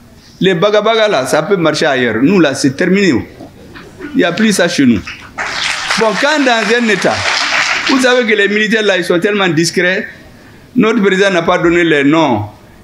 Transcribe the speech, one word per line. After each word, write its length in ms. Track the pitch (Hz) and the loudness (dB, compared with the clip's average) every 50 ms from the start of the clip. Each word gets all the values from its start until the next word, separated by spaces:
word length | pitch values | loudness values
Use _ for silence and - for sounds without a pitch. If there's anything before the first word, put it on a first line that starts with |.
| - - - - - - - - | -20 -20 -20 -20 -20 -16 -6 -2
Les 140 | 170 190 190 | 0 0 2
baga 260 | 165 190 214 208 208 | 2 2 2 2 2
baga 260 | 202 220 226 220 214 | 2 2 2 2 2
là, 200 | 208 185 139 131 | 2 0 0 0
ça 160 | 131 - 151 160 | 0 0 -2 0
peut 140 | 180 202 | 0 0
marcher 280 | 180 160 156 147 - 165 | 0 0 0 0 0 0
ailleurs. 300 | 151 135 127 123 117 107 110 131 | 0 0 0 0 0 0 2 2
Nous 160 | 156 208 185 | 2 4 4
là, 160 | 160 143 131 | 2 2 0
c'est 200 | - - 139 135 | 0 -2 -2 0
terminé. 380 | - 180 180 190 202 202 180 127 101 92 - - - - - - - - - - - - - - - - - - | 0 0 0 0 2 2 2 0 0 -2 -6 -14 -20 -20 -20 -20 -20 -20 -20 -20 -20 -20 -20 -18 -16 -14 -6 -2
Il 20 | |
n'y 60 | - 180 | -2 -2
a 80 | 175 | 0
plus 220 | 170 190 220 220 196 | 0 0 0 0 2
ça 140 | 208 180 | 0 0
chez 200 | - - - 139 | 0 0 2 2
nous. 120 | 123 113 90 - - - - - - - - - - - - - - - - - - - - | 2 2 0 -2 -8 -14 -18 -20 -16 -14 -12 -10 -10 -8 -6 -6 -6 -6 -6 -6 -6 -4 -2
Bon, 80 | 226 220 196 180 | 0 0 0 0
quand 240 | - 285 311 302 277 | 0 0 0 0 0
dans 200 | 262 233 226 214 196 226 247 240 | 0 0 0 0 0 0 0 0
un 40 | |
État, 260 | 220 202 180 - 135 107 104 - - - - - - - - - - - - - - | 0 0 0 0 -2 -2 -2 -2 -4 -4 -4 -4 -4 -2 -2 -2 -2 -4 -4 -2 0
vous 100 | 277 262 | 0 2
savez 260 | 254 247 247 254 240 | 2 2 2 2 0
que 100 | 214 220 | 0 0
les 120 | 202 202 | 0 0
militaires 340 | 196 208 214 214 202 226 220 | 0 0 0 0 0 0 0
là, 160 | 214 202 190 | 0 0 0
ils 60 | 180 175 | 0 0
sont 160 | - 180 175 | 0 0 0
tellement 300 | 175 208 208 202 196 180 | 0 0 0 0 0 0
discrets. 580 | 156 156 170 156 - 185 175 180 190 208 208 - - - - - - - - - - - - - - | 0 0 -2 -2 0 0 0 0 0 -2 -6 -10 -14 -20 -20 -20 -20 -20 -20 -20 -20 -20 -20 -6 0
Notre 280 | - 202 220 254 233 196 | 0 2 2 2 2 2
président 260 | 196 190 185 202 196 | 2 2 2 2 2
n'a 140 | 190 170 - | 2 0 2
pas 160 | 175 180 175 | 0 0 2
donné 240 | 165 175 170 175 170 | 2 2 2 2 2
les 200 | 165 151 143 135 | 2 2 2 2
noms 420 | 139 156 165 160 139 117 104 104 - - - - - - - | 2 2 2 2 2 0 -2 -4 -8 -12 -20 -20 -20 -20 -20